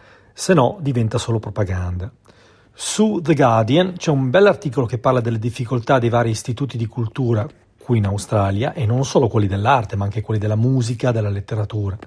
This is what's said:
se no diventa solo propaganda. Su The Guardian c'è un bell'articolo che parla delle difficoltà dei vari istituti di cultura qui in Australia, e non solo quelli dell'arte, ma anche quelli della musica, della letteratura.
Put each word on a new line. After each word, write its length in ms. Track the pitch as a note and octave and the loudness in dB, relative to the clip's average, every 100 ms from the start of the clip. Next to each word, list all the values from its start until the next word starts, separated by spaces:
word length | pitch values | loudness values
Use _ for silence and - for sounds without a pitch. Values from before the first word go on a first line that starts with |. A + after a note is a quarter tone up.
| _ _ _ | _ _ _
se 220 | - - | -8 2
no 240 | E3+ B2 G3+ | 4 4 0
diventa 380 | C#3+ A#2+ A2 A#2+ | -2 0 0 -2
solo 220 | - A2+ | -2 -4
propaganda. 680 | G#2 G#2 G2 F#2 F2+ F2+ G2 - _ _ _ _ _ | -4 -4 -2 -2 -4 -6 -8 -12 _ _ _ _ _
Su 460 | - - - G#3+ F#3+ | -12 -6 0 2 2
The 120 | D3+ | 2
Guardian 640 | D3 B2+ A2+ A2 D#3 F#3 F3+ | 4 4 4 4 2 2 -2
c'è 120 | - | -2
un 200 | C#3 C3 | 0 2
bell'articolo 560 | F3+ G3+ - D3 C3+ A#2 | 4 4 4 -2 -2 -2
che 140 | A#2+ | 0
parla 200 | C3+ B2+ | 0 2
delle 180 | A#2 A2+ | 0 -2
difficoltà 640 | A#2+ - A#2 B2+ A2 C3+ | -4 -6 -4 -4 2 2
dei 80 | A#2 | 2
vari 220 | A#2 A#2 | 2 0
istituti 480 | G#2+ - A2+ C#3 A2+ | -2 -6 -6 -6 -4
di 80 | A2+ | -6
cultura 600 | - A2 - A#2+ A#2 C#3 - _ _ | -4 -6 -2 0 0 -2 -10 _ _
qui 200 | - A#2 | 0 0
in 80 | G2+ | 2
Australia, 640 | G2+ - G#2+ G2 G2+ - | -2 -2 0 2 0 -2
e 140 | - G#2+ | -2 0
non 180 | B2 | 0
solo 240 | C3+ E3 A#2+ | 2 2 2
quelli 200 | A2+ G2+ | 2 0
dell'arte, 500 | G2 A2 C3+ G#2+ G#2 | 0 2 2 0 -4
ma 80 | G2+ | -4
anche 160 | G#2+ | -4
quelli 180 | G#2+ G#2+ | -4 -2
della 160 | G#2+ G#2+ | 0 0
musica, 560 | B2 C3 A2+ A#2+ B2+ | 2 2 0 -2 0
della 160 | A2+ G#2 | 0 -2
letteratura. 720 | G2 - G#2+ G#2+ G#2+ G2 G2 | -4 -4 -4 -4 -4 -4 -6